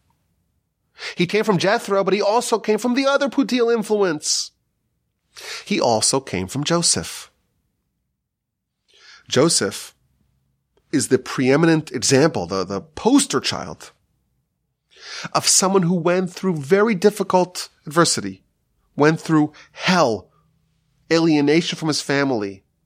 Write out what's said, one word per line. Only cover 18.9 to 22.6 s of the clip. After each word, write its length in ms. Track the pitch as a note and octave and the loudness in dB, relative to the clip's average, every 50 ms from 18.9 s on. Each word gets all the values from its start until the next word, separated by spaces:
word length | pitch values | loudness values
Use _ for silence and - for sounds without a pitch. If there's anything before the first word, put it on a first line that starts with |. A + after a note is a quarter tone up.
| - | 0
went 240 | C#3 C#3+ D#3 E3 D#3+ | 4 4 4 4 2
through 320 | - - D#3+ D3+ D3+ D3 - - - _ | 0 0 2 2 2 0 -4 -12 -20 _
hell, 580 | - - - - F#3 F3 D3+ A#2+ A2 F#2 - _ _ _ _ _ _ _ _ _ _ _ _ _ _ _ _ - | -14 -6 -2 0 2 4 4 2 2 -2 -6 _ _ _ _ _ _ _ _ _ _ _ _ _ _ _ _ 0
alienation 680 | E3 E3 E3 E3+ D3+ D3 C#3+ C#3+ D3+ E3+ E3+ - F3 | 2 2 4 4 4 4 4 4 2 2 2 -2 -6
from 100 | - E3 | -6 -4
his 140 | D#3 C#3+ - | -4 -4 -4
family, 640 | - - C#3 C#3 C#3 C3+ B2+ A2 G2+ G2 G2 F#2+ | -4 -2 -2 0 0 0 -2 -2 -4 -6 -8 -12